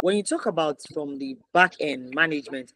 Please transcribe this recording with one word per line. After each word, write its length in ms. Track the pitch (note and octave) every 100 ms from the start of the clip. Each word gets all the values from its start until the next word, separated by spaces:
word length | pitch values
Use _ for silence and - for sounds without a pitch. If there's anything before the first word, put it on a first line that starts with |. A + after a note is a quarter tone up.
when 140 | F3 G3+
you 60 |
talk 240 | G3 D#4+ A#3
about 340 | E3 D#3 C#3+ -
from 240 | - D3 C#3
the 180 | C3+ B2+ _
back 220 | F3 F3+ -
end 300 | D3+ C3+ B2+
management, 580 | C3+ E3 D3+ C#3 C3+ B2